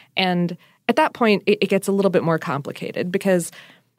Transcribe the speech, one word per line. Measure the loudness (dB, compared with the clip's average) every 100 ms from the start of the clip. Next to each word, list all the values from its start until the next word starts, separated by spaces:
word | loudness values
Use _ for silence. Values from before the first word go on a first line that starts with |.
| _ -4
And | 0 0 -2 -4 _ _ -2
at | 2
that | 2
point, | 2 2 2 2
it, | 0
it | 2
gets | 0 0
a |
little | 0 2
bit | 2
more | 0 -2
complicated | -2 -6 -6 -10 -10 -6 -4
because | -2 0 0 -2 -12 -20 -20 _